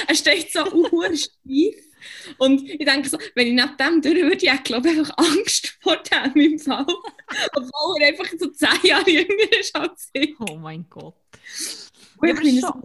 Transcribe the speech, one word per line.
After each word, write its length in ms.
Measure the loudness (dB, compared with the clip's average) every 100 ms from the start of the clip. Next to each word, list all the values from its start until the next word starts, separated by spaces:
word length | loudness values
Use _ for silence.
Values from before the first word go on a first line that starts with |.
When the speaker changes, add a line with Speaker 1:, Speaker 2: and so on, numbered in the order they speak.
| 0
Speaker 1:
er 80 |
steht 360 | 0 2 0 0
so 140 | -4
<laughs> 260 | 0 2 2
hure 240 | 0 -2 -4
steif. 580 | -6 _ -4 0 0 -2 _ _ -20 -18 -14 0
Und 320 | 4 4 0
ich 100 | -2
denke 240 | 0 0 -2
so, 80 | -6 -4
wenn 120 | 0 2
ich 60 |
neben 240 | 2 0 -2
dem 240 | 2 2
durch 220 | 4 4
würde, 220 | 2 2
ich 180 | 2 0
glaube 260 | -2 0 2
einfach 220 | 2 -2 -2
Angst 600 | 0 0 0 -4 -4 -4
vor 160 | -2 -2
dem 380 | 0 -2 2
im 240 | 4 4 2
Fall. 260 | -4 -4 -4
<laughs> 680 | -6 -10 -18 -10 -6 -4
Obwohl 480 | -4 -6 -6 -4 2
er 80 | 2
einfach 180 | 0 -6 -6
so 80 | -8
zehn 180 | 0 0 2
Jahre 260 | 2 2 2
jünger 500 | 2 2 0 2 0
ist 160 | -2
als 340 | -4 -6 -8 -10
ich. 220 | -4 -4 -6
Speaker 2:
Oh 180 | -12 -12
mein 320 | -12 -14 -16
Gott. 260 | -18 -20 -20 _ -20 -18 -12 -12 -12 -18 _ -20 -2
Speaker 1:
Und 100 | 0
Speaker 2:
Ja, 40 |
Speaker 1:
ich 60 | 2
Speaker 2:
aber 40 |
es 80 | 4
ist 60 |
Speaker 1:
finde 60 | 4
Speaker 2:
schon 120 | 2 -6